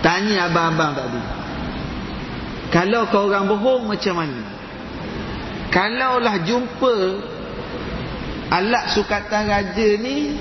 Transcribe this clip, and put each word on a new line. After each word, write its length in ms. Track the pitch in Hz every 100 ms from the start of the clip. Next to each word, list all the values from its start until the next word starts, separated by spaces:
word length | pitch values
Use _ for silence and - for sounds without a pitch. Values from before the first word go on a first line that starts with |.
tanya 480 | 160 180 208 208 175
abang-abang 480 | 170 165 160 156 139
tadi, 220 | 127 120 - - - - - - - - - - - - - - - 170
"Kalau 320 | 185 233 226
kau 240 | 208 202
orang 160 | 196 196
bohong 400 | 208 233 254 220
macam 320 | 202 208 175
mana? 240 | 156 127 104 101 - - - - - - - - - - -
Kalaulah 720 | 185 202 240 262 254 233 202
jumpa 520 | 170 240 247 - 254 226 185 190 - - - - - - - - - - - - -
alat 480 | 175 196 240 - -
sukatan 480 | 202 208 202 208 214
raja 420 | 202 196 180 220 208
ni 400 | 240 277 294 302